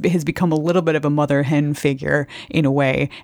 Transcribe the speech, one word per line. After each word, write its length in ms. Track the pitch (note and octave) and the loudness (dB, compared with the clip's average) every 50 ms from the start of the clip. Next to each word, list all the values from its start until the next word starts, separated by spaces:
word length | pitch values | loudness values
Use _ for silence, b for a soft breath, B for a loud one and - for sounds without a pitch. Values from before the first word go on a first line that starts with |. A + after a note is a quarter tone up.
| - | -2
has 220 | F3+ E3+ F3+ D3+ | 0 0 0 -2
become 260 | D#3 D#3+ - F3+ F3 | -2 -2 0 0 0
a 60 | D#3 D#3 | 0 0
little 220 | D3+ E3+ F3 F#3 | 0 0 0 0
bit 140 | E3+ E3 D#3 | 2 2 0
of 100 | D#3 D3 | 0 0
a 40 | D3 | 0
mother 320 | C#3+ D3+ D3 C#3+ D3 C#3 C#3+ | 0 0 0 2 2 0 2
hen 300 | B2+ D#3 D3 D3 D3 D3 | 2 2 2 2 0 -2
figure 540 | - - D3 C#3 C3 C#3 D3 C#3+ D3 C#3 B B B B B | 0 0 -2 -2 -2 -2 0 0 0 0 B B B B B
in 160 | B - D#3+ | B 0 2
a 60 | C#3 | 2
way. 380 | C3+ C#3+ C#3 C3 C3 - C#3+ C#3 B B | 2 2 2 2 2 0 -2 -4 B B